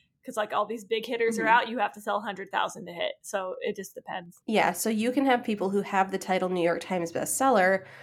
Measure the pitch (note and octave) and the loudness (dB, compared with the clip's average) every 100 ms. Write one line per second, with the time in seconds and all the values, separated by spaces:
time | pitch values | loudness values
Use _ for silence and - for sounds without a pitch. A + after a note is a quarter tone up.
0 | _ _ - A3 G#3+ - G#3 A3+ G3 A3+ | _ _ -8 -4 -2 -2 -2 -4 -4 -4
1 | A3 A#3+ A3+ A3 A3 A#3 A3 A#3 G3+ G#3 | -2 0 0 2 4 4 4 0 -2 -2
2 | G#3+ G#3 G#3+ F#3+ F#3+ F3 F3+ - F3 E3+ | -2 -2 -2 -8 -4 -2 -2 -4 -12 -4
3 | - - - G3 F#3 - - G#3 F#3+ - | -4 -4 -6 -6 -6 -4 -6 -6 -10 -14
4 | - F#3 F3 - - G#3+ - F#3 A3 G#3+ | -10 -10 -10 -12 0 2 4 2 0 0
5 | A#3 B3+ C4+ A#3+ A#3+ G#3 F#3+ G3+ G3 F#3+ | 0 2 4 2 2 -2 0 0 0 0
6 | F#3+ F#3+ - F#3 F#3 F3+ E3+ E3+ - F#3 | 0 -2 -2 0 0 2 2 0 -2 -2
7 | E3+ - - - C4+ A3+ F#3 F#3+ - - | -2 -4 -4 2 4 6 6 4 -2 -16